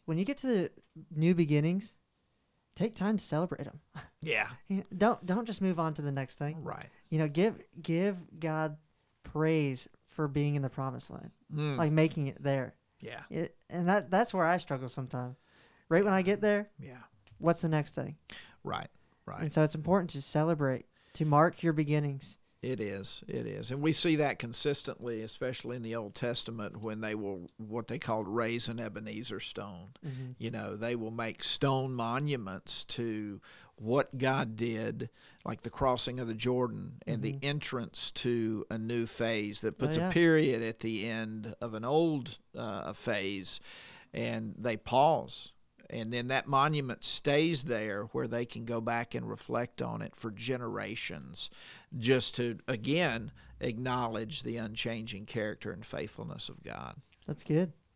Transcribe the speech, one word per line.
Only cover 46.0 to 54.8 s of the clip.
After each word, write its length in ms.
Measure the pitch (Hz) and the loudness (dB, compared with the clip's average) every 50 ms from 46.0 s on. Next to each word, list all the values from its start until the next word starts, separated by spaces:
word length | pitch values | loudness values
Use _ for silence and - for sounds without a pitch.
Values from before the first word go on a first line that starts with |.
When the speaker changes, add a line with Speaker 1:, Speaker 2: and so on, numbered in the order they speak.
| 113 110 | -4 -2
Speaker 2:
then 160 | 120 120 120 123 | -2 -2 0 2
that 200 | 135 135 - - | 2 0 2 4
monument 580 | 139 135 139 151 151 151 139 127 117 - - | 4 4 4 4 4 0 0 -2 -6 -2 0
stays 580 | - - - - 147 143 147 160 170 170 139 123 | 0 0 2 2 4 4 6 6 4 2 0 0
there 420 | 151 120 110 110 110 98 101 104 113 | -2 -2 -2 -2 -2 -4 -4 -6 -4
where 160 | - 131 131 117 | -4 -4 -4 -2
they 180 | 117 117 120 | -2 -2 -4
can 200 | 120 - - 117 | -4 -6 -10 -6
go 160 | 113 117 117 | -4 -4 -2
back 340 | 113 117 117 117 120 - - | -2 0 -2 -2 -2 -4 -6
and 140 | 120 117 113 | -8 -6 -6
reflect 520 | 104 104 - - 120 117 120 117 - - | -8 -10 -6 -4 -2 -2 -2 -2 -4 -6
on 200 | 123 120 113 110 | -6 -4 -4 -6
it 140 | 107 104 - - | -6 -8 -10 -8
for 140 | - 113 | -10 -10
generations, 1160 | 107 101 110 120 135 127 123 113 104 104 104 101 110 117 - - - 76 67 64 78 - - - - - - - - - - _ - 123 | -8 -6 -4 -4 -4 -2 -4 -6 -6 -6 -6 -6 -6 -6 -6 -8 -8 -10 -10 -12 -8 -8 -8 -8 -8 -14 -20 -20 -20 -20 -18 _ -10 -4
just 380 | 110 120 135 127 113 - - | 4 4 6 6 6 2 0
to, 220 | - 120 120 117 - - - | 0 -2 -2 -2 -4 -4 -4
again, 640 | - 110 110 123 143 165 180 151 117 117 110 - - - - - - - | -4 -4 -2 0 0 2 2 2 0 -2 -4 -8 -12 -14 -20 -20 -12 -6
acknowledge 800 | - 127 113 110 127 127 123 127 123 117 113 107 113 110 - - - | -4 -4 -4 -4 -4 -2 -2 0 -2 -2 -2 -4 -4 -4 -6 -6 -6
the 140 | 117 117 117 | -6 -6 -6
unchanging 680 | 113 110 107 - | -6 -6 -4 -4